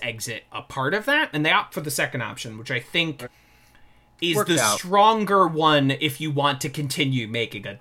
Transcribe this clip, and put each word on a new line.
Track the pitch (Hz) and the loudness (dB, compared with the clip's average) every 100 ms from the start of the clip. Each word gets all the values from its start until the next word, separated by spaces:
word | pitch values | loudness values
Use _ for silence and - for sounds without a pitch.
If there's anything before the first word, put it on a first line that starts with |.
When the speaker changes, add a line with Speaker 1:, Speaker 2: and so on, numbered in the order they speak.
Speaker 1:
exit | 120 113 120 110 - | -8 -8 -10 -10 -10
a | 107 | -12
part | - - 131 | -10 -4 -2
of | 202 | -2
that. | 214 294 311 | 0 0 0
And | 151 151 | 0 2
they | |
opt | 190 - | 2 0
for | - | -8
the | 151 | -6
second | 135 147 135 | -4 -2 -4
option, | 110 120 120 107 | -6 -8 -12 -12
which | 123 | -8
I | 123 | -8
think | - 170 165 139 127 _ _ _ _ _ - _ _ _ | -4 -2 -2 -4 -14 _ _ _ _ _ -20 _ _ _
is | 175 170 | 0 0
Speaker 2:
Worked | 196 | 2
Speaker 1:
the | 160 | 2
Speaker 2:
out. | 110 104 | 2 0
Speaker 1:
stronger | 180 202 214 220 202 196 175 | 0 4 6 4 2 4 4
one | 156 156 147 135 | 4 4 6 4
if | 135 151 135 | 2 -2 -2
you | 156 | -4
want | 143 143 135 | 0 0 0
to | 151 | -6
continue | 143 139 175 135 131 110 | -4 -6 -2 0 0 -2
making | 120 113 110 101 | -4 -4 -6 -12
a | 101 | -14